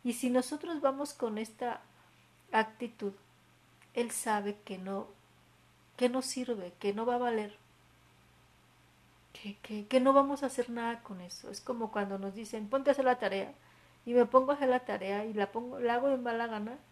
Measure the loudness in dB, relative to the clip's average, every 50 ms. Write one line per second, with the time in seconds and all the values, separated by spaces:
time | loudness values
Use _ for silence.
0 | -2 -4 -2 0 0 2 2 2 2 0 -6 -8 -6 -6 -6 0 0 0 0 0
1 | -6 -8 -4 -4 -4 -4 -2 -4 -6 -8 -8 -6 -6 -6 -6 -8 -12 _ _ _
2 | -20 _ _ _ _ _ _ _ _ 2 2 2 2 2 -4 -10 -10 -10 -8 -6
3 | -8 -8 -8 -10 -20 _ _ _ _ _ _ _ _ _ _ _ -20 _ _ -2
4 | -2 -2 -4 -4 0 0 0 0 0 -4 -6 -8 -10 -12 -10 -8 -6 -6 -6 -6
5 | -6 -8 -16 -20 _ _ _ _ _ _ _ _ _ _ _ _ _ _ _ 0
6 | 0 2 2 0 -2 -2 -4 -4 -2 -2 -2 -4 -4 -10 -10 _ -2 0 0 2
7 | 0 0 2 2 2 0 0 0 -2 -4 -10 -18 -20 _ _ _ _ _ _ _
8 | _ _ _ _ _ _ _ _ _ _ _ _ _ _ _ _ _ _ _ _
9 | _ _ _ _ _ _ -20 -14 -14 -14 -14 _ -12 -8 -8 -8 -4 4 4 6
10 | 6 8 8 8 6 6 0 -2 -4 -4 -2 -4 -4 -4 -4 -4 -4 -4 -4 -6
11 | -10 -14 -12 -12 -12 -14 -16 -14 -14 -12 -12 -10 -6 -6 -4 -4 -4 -4 -2 -4
12 | -2 -2 -4 -6 -6 -8 -8 -10 -10 -8 -8 -8 -6 -2 -2 2 4 4 4 6
13 | 4 4 4 4 0 -2 -2 -2 -4 -6 -10 -18 _ -20 -20 -20 _ -20 _ _
14 | _ 2 4 4 6 8 6 6 6 6 2 2 4 4 4 2 2 -2 -6 -4
15 | -2 -2 -2 -2 -2 -2 0 -2 -2 0 -2 -8 -6 -6 -6 -2 0 2 2 2
16 | 2 2 0 0 0 -2 -2 -2 -2 -4 -4 -6 -6 -8 -10 -14 -16 _